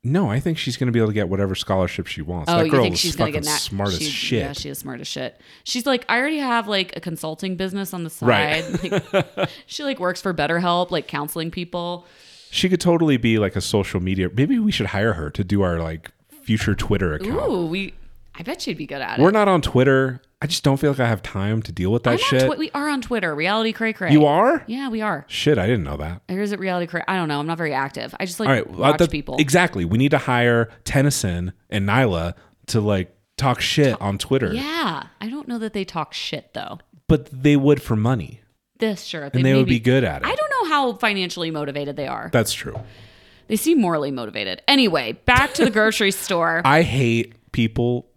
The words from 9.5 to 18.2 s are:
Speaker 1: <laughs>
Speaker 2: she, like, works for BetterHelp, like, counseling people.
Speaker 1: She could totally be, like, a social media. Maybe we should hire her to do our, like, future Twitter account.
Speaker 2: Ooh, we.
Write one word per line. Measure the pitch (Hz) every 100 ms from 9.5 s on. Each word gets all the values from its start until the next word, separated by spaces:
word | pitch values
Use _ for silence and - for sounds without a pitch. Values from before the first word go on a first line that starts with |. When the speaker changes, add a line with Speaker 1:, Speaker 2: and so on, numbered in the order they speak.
| -
Speaker 1:
<laughs> | -
Speaker 2:
she, | -
like, | 285 262
works | 180 180
for | 196
BetterHelp, | 165 147 170 180 175 180
like, | 175 -
counseling | 143 151 170 160
people. | 180 175 175 170 175 - - - - -
Speaker 1:
She | - 185
could | 180
totally | 175 170 160 131
be, | 117 110
like, | 98 95
a |
social | - 107 95 95
media. | 90 95 90
Maybe | 95 151 254
we | 214
should | - 101
hire | 98 113
her | 80 76
to | -
do | 92 101
our, | 92 85
like, | 82 80 - _ _ -
future | - 110 -
Twitter | 101 - 101 92
account. | 76 95 381 508
Speaker 2:
Ooh, | 208 165
we. | 180 190 - - -